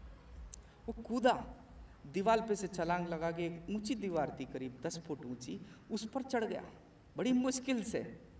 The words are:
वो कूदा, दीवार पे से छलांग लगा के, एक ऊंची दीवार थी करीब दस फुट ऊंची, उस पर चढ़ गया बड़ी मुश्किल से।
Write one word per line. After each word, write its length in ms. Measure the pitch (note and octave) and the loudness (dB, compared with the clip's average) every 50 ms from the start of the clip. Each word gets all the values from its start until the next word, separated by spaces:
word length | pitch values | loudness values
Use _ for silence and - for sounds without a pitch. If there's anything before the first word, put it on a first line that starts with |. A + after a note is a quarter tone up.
| - - - - - - - - - - - - - - - - - A#3 | -14 -14 -16 -16 -16 -16 -14 -14 -12 -12 -12 -14 -16 -18 -20 -12 -8 -8
वो 160 | A3+ - A3+ | -6 -6 -4
कूदा, 300 | - A3+ B3+ A3 B3+ A3 A#3+ - - - - - - - - - - - - - C#3+ | -2 0 6 6 6 6 6 0 -8 -10 -14 -16 -18 -16 -16 -16 -18 -18 -16 -14 -4
दीवार 400 | C#3 F#3+ F#3+ A3+ A3+ A3 A3+ A3 | -2 2 6 6 6 6 6 2
पे 80 | G#3 | 0
से 120 | G3 G3 F3+ | 0 0 -4
छलांग 400 | - - E3 E3 F3 F3+ F3 F3 | 0 0 2 4 4 2 2 0
लगा 240 | E3+ D#3 E3 E3+ | 0 0 2 0
के, 140 | E3 E3+ E3+ | 2 2 0
एक 200 | E3 E3+ E3 - - | -2 -2 -4 -4 -2
ऊंची 260 | G3+ G#3+ G#3 G#3+ C4 | -2 -2 0 0 -2
दीवार 420 | G#3+ G3+ F#3+ E3+ D#3+ C#3+ C3 - - | 0 0 2 4 4 2 2 0 -4
थी 60 | C3+ | -6
करीब 360 | - - B2+ C3 B2+ B2+ - | -6 -4 -4 -4 -4 -6 -4
दस 180 | - E3 - E3+ | -4 -4 -4 -4
फुट 260 | - - D3 - B2 | -4 -4 -6 -6 -4
ऊंची, 360 | B2 B2+ A#2+ - - - G3+ - - - - - - | -8 -8 -6 -6 -8 -8 -8 -8 -12 -16 -18 -8 -4
उस 180 | A3 G#3+ A3 A3 | -4 -2 -2 -2
पर 120 | - C4+ | -2 -4
चढ़ 220 | C4 C4+ - A#3 A3 | -2 0 2 2 2
गया 200 | - - - - - - - - - - - - - - D#3+ | 2 -2 -4 -6 -8 -14 -16 -20 -20 -20 -20 -20 -10 -4 0
बड़ी 140 | F#3+ B3+ | 4 6
मुश्किल 520 | B3+ B3 B3+ C4 B3+ - - C4+ C4 A#3 F#3+ | 6 6 6 4 2 2 2 2 2 2 2
से। 180 | - - C3 - - - - - - - - | 0 0 0 -2 -2 -8 -12 -16 -18 -20 -20